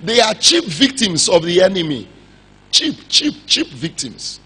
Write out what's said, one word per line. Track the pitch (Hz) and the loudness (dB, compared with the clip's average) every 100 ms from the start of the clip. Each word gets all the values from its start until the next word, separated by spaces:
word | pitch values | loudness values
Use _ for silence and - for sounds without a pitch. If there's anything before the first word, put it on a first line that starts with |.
they | 165 233 | 2 2
are | 220 | 2
cheap | 214 - 339 269 | 2 2 2 -2
victims | 151 269 - 220 165 - | 0 0 2 -2 0 2
of | 180 | 2
the | 165 175 | 2 2
enemy. | 185 190 165 135 98 - - - _ _ _ | 2 2 -4 -4 -8 -20 -20 -20 _ _ _
Cheap, | - 320 - - | 0 0 -6 -2
cheap, | - 294 - - | -2 -2 -6 -4
cheap | - 320 | -4 -4
victims. | 131 160 - 127 78 - - | -6 -10 -8 -10 -10 -14 -14